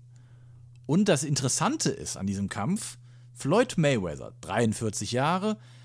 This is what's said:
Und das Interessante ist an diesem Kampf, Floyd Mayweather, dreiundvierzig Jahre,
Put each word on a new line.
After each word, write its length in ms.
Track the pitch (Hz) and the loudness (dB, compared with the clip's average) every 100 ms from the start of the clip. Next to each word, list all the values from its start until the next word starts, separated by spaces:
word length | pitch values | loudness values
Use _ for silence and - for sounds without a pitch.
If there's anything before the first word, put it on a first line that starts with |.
| - - - - - - - - | -20 -20 -20 -20 -20 -20 -20 -12
Und 240 | - 165 208 | 0 4 4
das 140 | 147 | 4
Interessante 680 | 143 147 131 - 175 311 - | 2 0 0 0 0 0 -2
ist 260 | - - - | -2 -6 -6
an 100 | 98 | -4
diesem 220 | 98 98 | -2 -4
Kampf, 500 | - 107 202 - - - - - | -2 -2 -2 -6 -14 -20 -20 -20
Floyd 460 | - 135 202 254 - | -6 2 2 2 2
Mayweather, 560 | 147 123 87 71 55 - | 2 2 -2 -6 -12 -12
dreiundvierzig 720 | - 104 117 104 110 - 101 | -2 2 2 0 -4 -4 -4
Jahre, 460 | 120 143 185 214 214 - - | 0 0 0 -2 -4 -10 -20